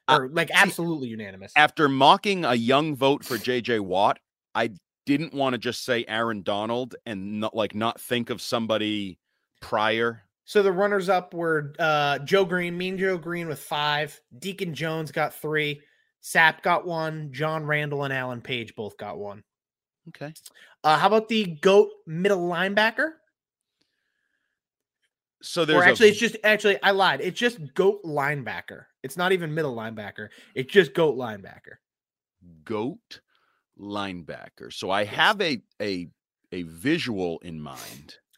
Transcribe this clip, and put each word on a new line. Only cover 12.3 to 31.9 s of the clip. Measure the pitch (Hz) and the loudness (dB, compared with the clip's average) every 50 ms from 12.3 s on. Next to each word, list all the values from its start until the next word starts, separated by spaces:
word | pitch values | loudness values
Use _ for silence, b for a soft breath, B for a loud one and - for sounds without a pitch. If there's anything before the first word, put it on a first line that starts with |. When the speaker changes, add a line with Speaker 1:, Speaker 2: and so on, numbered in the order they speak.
| - 196 196 | 2 2 2
Speaker 2:
Green, | 165 180 180 175 175 175 | 2 0 -2 -2 -4 -4
Mean | 175 180 185 190 180 | -6 -6 -6 -4 -2
Joe | 190 190 185 | -2 -2 -2
Green | 175 151 170 170 175 170 160 | -4 -4 -6 -6 -6 -6 -6
with | 143 - | -8 -8
five. | - - 160 147 147 147 147 147 156 143 - - _ _ - 135 | -8 -6 -4 -2 0 0 0 0 -2 -4 -8 -14 _ _ -20 -12
Deacon | 147 190 185 185 196 175 147 | -10 -10 -8 -6 -6 -6 -6
Jones | 120 156 160 160 160 160 151 | -4 -4 -4 -4 -4 -6 -6
got | - 165 151 - - | -2 -2 -2 -2 -4
three. | - - 151 156 151 151 147 143 147 b b b b b b b b b | -6 -6 -4 -2 -2 -2 -2 -4 -6 b b b b b b b b b
Sapp | - - 175 165 160 - - - | -2 4 6 6 6 6 4 0
got | 185 175 160 - | 0 0 0 0
one. | 180 170 160 160 160 156 156 151 147 127 | -2 -4 -4 -4 -4 -4 -6 -8 -10 -6
John | 127 151 156 160 160 151 | -4 -4 -2 -2 -2 -4
Randall | 147 151 147 147 147 143 139 143 | -2 -2 -2 -2 -2 -4 -4 -4
and | 135 135 | -4 -4
Alan | 131 127 127 123 117 110 | -4 -4 -6 -8 -8 -8
Page | - 131 120 113 - - | -6 -6 -6 -6 -8 -10
both | - 107 101 - | -10 -10 -10 -10
got | - 107 104 90 - | -12 -12 -12 -10 -10
one. | 104 101 101 104 - _ _ _ _ _ _ _ _ _ _ _ _ 165 | -10 -12 -14 -16 -20 _ _ _ _ _ _ _ _ _ _ _ _ -20
Speaker 1:
Okay. | - - 143 151 160 - - - _ b b b b b b | -18 -16 -14 -16 -16 -18 -20 -20 _ b b b b b b
Speaker 2:
Uh, | 151 156 147 | 4 4 6
how | 175 196 | 6 4
about | 214 220 220 - | 4 4 2 2
the | 226 220 208 | 0 0 0
goat | 175 160 147 - 190 196 202 208 202 - - _ | -2 -2 0 4 6 8 8 6 4 2 -12 _
middle | 165 156 170 185 202 202 185 175 175 | -10 -4 0 0 2 2 2 0 -2
linebacker? | 175 165 185 196 202 208 214 226 226 - 294 320 320 _ _ _ _ _ _ _ _ _ _ _ _ _ _ _ _ _ _ _ _ _ _ _ _ _ _ _ _ _ _ _ _ _ _ _ _ _ _ _ _ _ _ _ _ _ - | -2 -2 -2 0 2 2 2 2 2 0 -4 -4 -6 _ _ _ _ _ _ _ _ _ _ _ _ _ _ _ _ _ _ _ _ _ _ _ _ _ _ _ _ _ _ _ _ _ _ _ _ _ _ _ _ _ _ _ _ _ -14
Speaker 1:
So | - - 175 165 | -8 -4 -2 0
Speaker 2:
Or | |
Speaker 1:
there's | 151 156 151 175 | 4 6 6 6
a | 185 | 6
Speaker 2:
actually, | 220 214 220 208 | 8 8 8 8
it's | 208 - | 8 6
just, | 240 214 - - - | 2 -2 0 0 2
actually, | 214 214 208 214 208 196 - - | 2 2 4 4 2 2 4 4
I | 190 202 | 4 4
lied. | 196 190 170 143 135 | 6 4 4 2 2
It's | 175 185 175 - | -2 -4 -2 0
just | 240 - - 170 156 139 - | -2 -2 -2 -4 -10 -6 0
goat | - 180 196 214 202 - | 2 2 2 2 0 -2
linebacker. | 165 147 147 135 143 151 143 120 110 95 87 - - 98 69 - _ _ _ - | -6 -4 -2 0 -2 -2 -4 -6 -8 -10 -10 -10 -14 -16 -18 -20 _ _ _ -16
It's | 131 - | -10 -6
not | 185 180 185 190 | -2 0 0 0
even | 180 170 156 151 | 0 0 -2 -4
middle | 165 165 139 120 | -2 -2 -4 -4
linebacker. | 113 110 113 113 107 104 98 - - 107 101 B B B B B | -6 -8 -10 -10 -10 -12 -12 -12 -14 -16 -16 B B B B B
It's | B 131 - - | B -6 2 6
just | 196 180 - - | 6 6 6 4
goat | 175 165 151 117 | 2 2 2 2
linebacker. | 127 123 113 107 98 90 - - - - - - - _ _ | 0 -4 -8 -8 -10 -14 -18 -20 -20 -20 -20 -20 -20 _ _